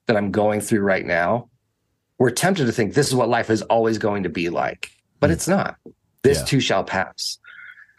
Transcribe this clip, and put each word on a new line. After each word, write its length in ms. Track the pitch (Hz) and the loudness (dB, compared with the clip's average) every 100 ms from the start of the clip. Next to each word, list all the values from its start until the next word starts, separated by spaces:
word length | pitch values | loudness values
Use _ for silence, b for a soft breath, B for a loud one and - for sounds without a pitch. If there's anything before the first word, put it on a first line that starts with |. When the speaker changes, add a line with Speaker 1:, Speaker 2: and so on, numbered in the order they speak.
| - | -2
Speaker 1:
that 80 | 104 | 0
I'm 120 | 101 | 0
going 300 | 104 107 104 | 0 2 0
through 200 | - 110 | 0 0
right 240 | 98 95 - | 2 0 0
now, 420 | 85 87 117 - _ _ _ _ _ _ - | 0 0 -2 -4 _ _ _ _ _ _ 0
we're 100 | 127 | 0
tempted 360 | - 185 190 120 | 2 0 2 0
to 40 | |
think 220 | 113 95 | 0 0
this 140 | 147 120 | 0 2
is 80 | 127 | 2
what 140 | 117 | 2
life 200 | 120 107 | 0 0
is 140 | 110 | -2
always 340 | - 113 113 107 | 2 2 2 0
going 240 | 104 101 | -2 -2
to 60 | 87 | -4
be 200 | 87 85 | -4 -4
like, 420 | 71 69 - - _ _ _ | -2 -4 -6 -14 _ _ _
but 120 | 147 | 0
Speaker 2:
Hmm. 20 | |
Speaker 1:
it's 140 | 170 - | 2 0
not. 280 | 285 - - - - _ _ | 0 -2 -8 -20 -20 _ _
This 160 | 135 143 | 2 2
Speaker 2:
Yeah. 60 | 135 | 2
Speaker 1:
too 140 | 135 | 0
shall 240 | 123 98 | 2 -2
pass. 560 | 92 - 87 - - - B B B B B | -2 -4 -6 -8 -10 -12 B B B B B